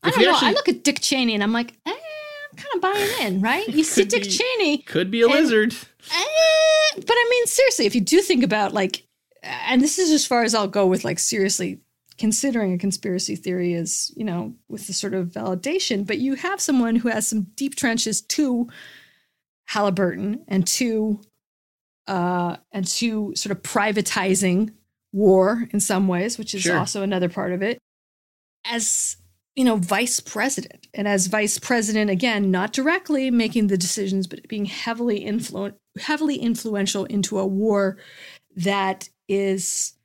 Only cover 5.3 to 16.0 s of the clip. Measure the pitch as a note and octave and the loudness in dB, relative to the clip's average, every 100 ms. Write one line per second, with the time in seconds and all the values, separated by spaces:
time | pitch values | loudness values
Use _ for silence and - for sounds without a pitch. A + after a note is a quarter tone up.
5.3 | C#4+ D#4 A3 G#3+ - - _ - E4 G#4 | 6 4 4 2 -2 -16 _ -6 -4 0
6.3 | D#5 D#5+ D#5+ D#5+ D#5 D#5 A#4+ - G#4 A#4 | 4 4 6 4 4 2 0 0 2 4
7.3 | B4 A#4 - C5+ - G#3+ A#3 F#3 E4 F#4+ | 2 2 4 4 4 0 0 4 2 4
8.3 | D4+ A#3 G#3 G3+ G#3+ G3 - _ _ _ | 2 2 0 0 0 -2 -4 _ _ _
9.3 | _ - B2 - B3 D4 E4 F4 D#4 - | _ -12 -8 0 2 2 2 2 2 2
10.3 | A#3+ A3 A3 G3+ G3+ F#3+ F#3 - E3+ - | 0 2 2 0 2 2 2 -2 -4 -2
11.3 | A3+ F#3+ - F3+ F#2+ _ _ _ - G#3+ | 0 0 0 -4 -8 _ _ _ -4 -2
12.3 | G#3 C#4+ A#3 G3+ F3+ G3 F3+ G#3 F3+ - | 0 0 0 0 0 -2 -4 -4 -4 -4
13.3 | E3+ - F3+ F3 E3+ E3 - - - G#3+ | -6 -4 -2 -2 -2 -4 -4 -6 -6 -6
14.3 | E3+ A3 A#3+ _ G#3+ - F#3 G3+ F#3+ F3 | -4 -6 -12 _ -14 -8 -6 -4 -4 -4
15.3 | G#3 G3+ F#3 C4+ F4+ - G#3+ | -6 -6 -4 -2 -4 -2 -2